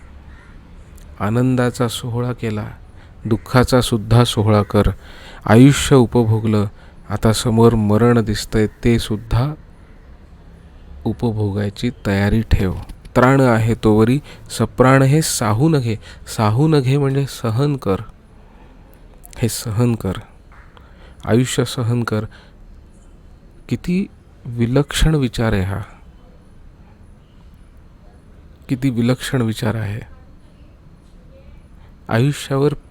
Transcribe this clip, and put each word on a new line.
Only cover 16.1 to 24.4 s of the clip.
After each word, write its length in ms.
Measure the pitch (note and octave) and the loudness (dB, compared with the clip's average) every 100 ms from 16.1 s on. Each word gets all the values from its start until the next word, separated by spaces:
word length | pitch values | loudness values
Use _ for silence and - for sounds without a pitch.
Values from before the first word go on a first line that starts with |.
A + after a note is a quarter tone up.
| - - - | -20 -10 -2
साहू 300 | G#2+ A#2 D#3+ | 0 2 2
न 120 | D3 | 2
घे 180 | B2+ C#3+ | 2 0
म्हणजे 280 | C#3 C#3 C3+ | 0 -2 -4
सहन 500 | - A#2 A2+ D3 C#3 | -6 -4 -2 -2 -2
कर, 180 | G2+ F#2+ - - - - - - - - - - - - - - | -4 -4 -6 -20 -20 -20 -20 -20 -20 -20 -20 -20 -20 -20 -20 -6
हे 120 | A2+ | -4
सहन 460 | - - G2+ A#2+ A2+ | -4 -6 -2 -2 -2
कर, 180 | F#2+ G2+ - - - - - - - - - - G2 | -4 -8 -12 -20 -20 -20 -20 -20 -20 -20 -20 -10 -2
आयुष्य 400 | A#2 B2+ - B2 | 0 0 -2 -4
सहन 380 | - A2+ A#2+ | -4 -4 -2
कर. 220 | A2+ G#2+ A2 - - - - - - - - - - - - - - | -2 -6 -6 -12 -20 -20 -20 -20 -20 -20 -20 -20 -20 -20 -20 -16 -8
किती 380 | A#2 - F3+ G3+ - - - | -6 -4 -4 -4 -10 -20 -20